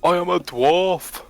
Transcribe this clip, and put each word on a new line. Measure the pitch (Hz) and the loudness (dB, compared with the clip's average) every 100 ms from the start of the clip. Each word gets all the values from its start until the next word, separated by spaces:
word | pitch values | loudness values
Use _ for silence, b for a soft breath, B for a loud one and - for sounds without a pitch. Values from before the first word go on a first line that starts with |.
I | 151 | 2
am | 175 175 | 0 0
a | 180 | -2
dwarf. | - 120 135 170 190 175 - - | -4 0 2 4 2 -2 -6 -18